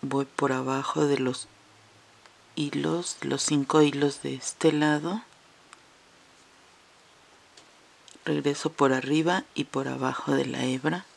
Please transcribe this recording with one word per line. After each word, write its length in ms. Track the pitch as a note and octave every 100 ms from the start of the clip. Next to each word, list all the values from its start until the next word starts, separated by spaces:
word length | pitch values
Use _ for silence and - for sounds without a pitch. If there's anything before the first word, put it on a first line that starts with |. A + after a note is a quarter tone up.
| C#3
Voy 160 | C#3
por 280 | C3+ - C#3
abajo 560 | C3 C3 C3+ C#3 - D3
de 100 | C#3
los 300 | B2+ B2+ - - - - - - - - - - -
hilos, 640 | - D3 C#3+ D3+ E3 F3 -
los 200 | C#3 C#3
cinco 400 | - D3 C3+ D#3
hilos 400 | D3+ C#3 C#3+ C#3
de 140 | C#3+ C3+
este 340 | - - E3
lado. 500 | D3+ D3+ D3+ D#3+ G3+ - - - - - - - - - - - - - - - - - - - - - - - - - - - - - -
Regreso 460 | - D3 C#3+ C#3+ D#3+
por 220 | - C#3
arriba 500 | C3 C3 D3+ D#3+ F3+ - -
y 80 |
por 240 | A#2+ C#3 C3+
abajo 420 | C3 C3 B2+ -
de 160 | C#3 C3+
la 180 | B2+
hebra. 420 | B2+ C3 C#3+ F3 -